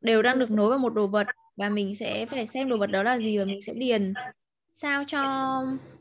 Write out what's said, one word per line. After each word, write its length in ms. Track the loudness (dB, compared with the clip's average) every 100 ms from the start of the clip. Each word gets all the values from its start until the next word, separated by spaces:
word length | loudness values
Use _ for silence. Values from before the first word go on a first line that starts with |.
đều 220 | 2 4
đang 160 | 6 4
được 120 | 2
nối 200 | 4 4
vào 80 | 4
một 160 | 0
đồ 120 | 0 2
vật 200 | 2 0 -4 _ -6
và 120 | -2
mình 280 | -2 -2 -4
sẽ 300 | -4 -4 -4
phải 200 | -6 -6
xem 220 | -4 -2
đồ 100 | 0
vật 80 | 0
đó 160 | 0
là 160 | 2 2
gì 200 | 0 0
và 60 |
mình 180 | 0 -4
sẽ 120 | -8
điền 400 | -4 0 2 0 -4 -10 -14 _ _ _
sao 300 | _ -4 -2 -2
cho, 560 | -2 -2 -2 -2 -2 -2 -6 -10 -20